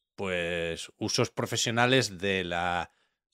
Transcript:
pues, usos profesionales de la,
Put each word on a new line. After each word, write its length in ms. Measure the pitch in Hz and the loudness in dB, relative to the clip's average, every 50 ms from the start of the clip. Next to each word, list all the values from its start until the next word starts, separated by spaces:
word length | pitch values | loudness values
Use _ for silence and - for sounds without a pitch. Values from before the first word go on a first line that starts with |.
| _ _ _ - | _ _ _ -6
pues, 760 | 101 95 90 87 85 85 87 85 85 82 82 82 - - - - | -4 -2 -2 0 -2 -2 -2 -2 -2 -2 -4 -6 -8 -12 -8 -6
usos 320 | 110 104 - - 120 - | -4 -2 0 0 0 0
profesionales 880 | - - 120 - 120 113 - 123 113 117 120 123 131 131 113 101 98 82 | -2 -4 -6 -4 -2 -2 -2 0 2 4 4 6 6 4 2 2 -2 -4
de 260 | 95 98 95 92 90 | -2 0 0 0 0
la, 480 | 87 87 85 87 90 87 87 80 - _ _ _ _ _ _ _ _ | -2 -2 -2 0 0 0 -2 -4 -6 _ _ _ _ _ _ _ _